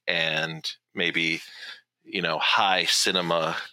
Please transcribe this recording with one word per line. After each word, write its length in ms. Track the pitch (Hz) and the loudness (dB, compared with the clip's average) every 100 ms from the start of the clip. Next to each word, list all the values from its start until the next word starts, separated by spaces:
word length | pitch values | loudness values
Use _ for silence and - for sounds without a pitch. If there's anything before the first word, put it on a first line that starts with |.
| - | -2
and 600 | 85 80 80 80 80 - - _ - | 0 2 0 -2 -4 -8 -10 _ -2
maybe, 460 | 87 82 80 80 - - - - _ _ - | 0 0 0 -2 -8 -16 -16 -18 _ _ -8
you 160 | 95 | -4
know, 180 | 85 78 | -2 0
high 460 | - 117 101 92 85 | 2 2 4 2 2
cinema 720 | - - 92 85 82 80 85 - | 2 2 2 2 2 0 -4 -8